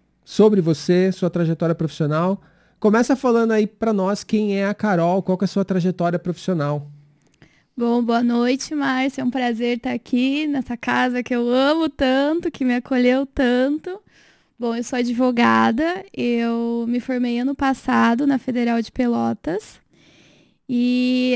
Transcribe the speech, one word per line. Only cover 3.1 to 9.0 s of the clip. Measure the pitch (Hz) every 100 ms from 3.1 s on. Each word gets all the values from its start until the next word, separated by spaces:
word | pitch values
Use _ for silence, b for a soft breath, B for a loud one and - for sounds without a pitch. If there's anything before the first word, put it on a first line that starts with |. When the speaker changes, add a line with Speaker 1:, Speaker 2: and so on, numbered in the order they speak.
| 262
Speaker 1:
falando | 254 233 226
aí | 220 214
pra | - 226
nós | 208 185 208
quem | - 214 208 196
é | 196
a |
Carol, | 208 214 180 170 190
qual | 180 185
que |
é | 196
a |
sua | - 190
trajetória | 185 180 180 170 175
profissional. | 180 170 - 180 143 147 143 - _ _ b b b b b -
Speaker 2:
Bom, | 233 240
boa | 233 233
noite, | 240 240 240 269 - 302
Márcia. | 277 262